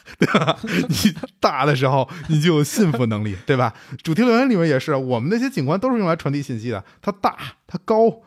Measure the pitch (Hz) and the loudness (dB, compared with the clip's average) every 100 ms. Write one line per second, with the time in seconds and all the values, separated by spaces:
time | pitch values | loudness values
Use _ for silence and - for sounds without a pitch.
0 | - - - - 156 - 226 180 247 117 | -18 -2 0 2 0 -2 -4 -4 -2 0
1 | 208 156 262 _ 214 143 143 135 131 135 | 0 0 -10 _ 0 2 2 2 2 2
2 | 127 175 143 156 165 156 147 - 185 123 | -2 -6 -2 2 2 2 0 2 2 2
3 | 120 104 107 92 - 135 120 - - 123 | 0 -2 -4 -4 -2 0 0 -4 -14 -10
4 | - 160 247 226 269 202 165 131 160 135 | -4 0 4 4 2 2 2 2 0 -2
5 | 131 120 135 226 269 214 135 190 254 240 | 0 -2 0 -2 -2 -2 -2 0 0 0
6 | 180 165 147 143 139 117 117 104 - _ | 0 0 -2 -4 -4 -6 -6 -8 -10 _
7 | - 190 - - 131 - _ 185 - 220 | -8 -4 -4 -4 -10 -18 _ -8 -2 2
8 | 226 226 | 2 0